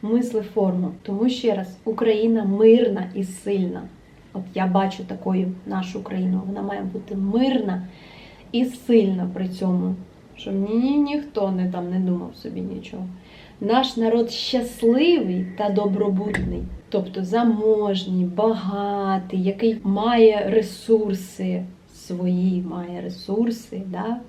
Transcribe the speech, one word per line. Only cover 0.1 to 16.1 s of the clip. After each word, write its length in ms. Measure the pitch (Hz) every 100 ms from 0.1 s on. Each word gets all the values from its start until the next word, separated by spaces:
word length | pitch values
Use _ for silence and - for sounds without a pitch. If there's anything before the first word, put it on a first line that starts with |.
| 233 240 220 202 220 190 180 180 -
Тому 260 | - 196 247
ще 260 | - 233
раз, 220 | 196 185 -
Україна 600 | 226 220 226 214 226 226
мирна 680 | 196 196 226 233 233 190 180
і 100 | 202
сильна. 580 | 190 - 202 196 180 180 - - - - -
От 100 | 196 185
я 120 | 185 185
бачу 380 | 190 190 -
такою 480 | - - 190 185 185 - -
нашу 360 | 190 185 214
країну. 400 | 190 190 185 185 190
Вона 160 | 202
має 200 | 202 202
бути 320 | 190 220 -
мирна 680 | 208 196 233 269 247 202 185 185 - - - - - -
і 120 | 233
сильна 640 | 254 - - 226 196 185 180
при 140 | 185 185
цьому. 460 | - 190 180 180 185 - - - -
Щоб 180 | -
ні, 220 | 196 202 226
ні, 200 | 262 294
ніхто 540 | 285 294 285 220 196
не, 200 | 185 180
там, 200 | 180 175
не 100 | 185
думав 360 | 185 175 180 -
собі 240 | - 180
нічого. 460 | 185 - - 190 185 - - - - -
Наш 360 | 202 247 262 233
народ 340 | 226 233 233
щасливий 1160 | - - 254 233 - 233 254 339 330 196 180 185 -
та 100 | 208
добробутний, 920 | 196 202 190 202